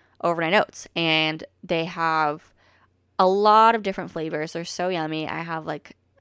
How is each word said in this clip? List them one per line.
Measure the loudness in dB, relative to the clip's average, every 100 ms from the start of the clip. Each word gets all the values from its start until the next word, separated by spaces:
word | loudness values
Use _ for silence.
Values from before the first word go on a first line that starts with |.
| _ _
overnight | -2 0 2
oats, | 2 0 -6 -10 -2
and | 0 2 0 -4 -12 _
they | -4 -4
have | -2 -4 -2 0 0 -2 _ _ _ _ _ _ _ 2
a | 2
lot | 4 6 8 6 4
of |
different | -2 -6 -8
flavors. | -8 -6 -4 -6
They're | -8
so | -10 -4 -2
yummy. | -2 -4 -4 -6
I | -6
have, | -6 -8 -8
like, | -10 -12 -20 _ _